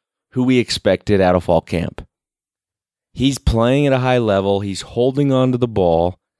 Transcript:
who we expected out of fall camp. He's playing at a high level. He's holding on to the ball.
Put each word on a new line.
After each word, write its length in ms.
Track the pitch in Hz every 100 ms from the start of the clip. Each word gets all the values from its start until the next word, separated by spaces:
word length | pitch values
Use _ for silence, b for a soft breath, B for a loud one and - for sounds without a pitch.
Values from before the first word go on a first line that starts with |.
| _ _ _
who 120 | 127
we 160 | 127 127
expected 640 | 113 - 104 92 - 101
out 160 | 92 90
of 80 |
fall 160 | - 82
camp. 440 | - 87 80 - - _ _ _ _ _ _ _ _ _ _
He's 260 | - 131 135
playing 480 | - 113 120 139 143
at 60 |
a 80 | 131
high 180 | 127 127
level. 400 | 110 98 98 101
He's 220 | 101 92
holding 500 | - - 123 135 143
on 220 | 131 127
to 60 | 123
the 100 | 123
ball. 500 | 104 87 82 87 - _ _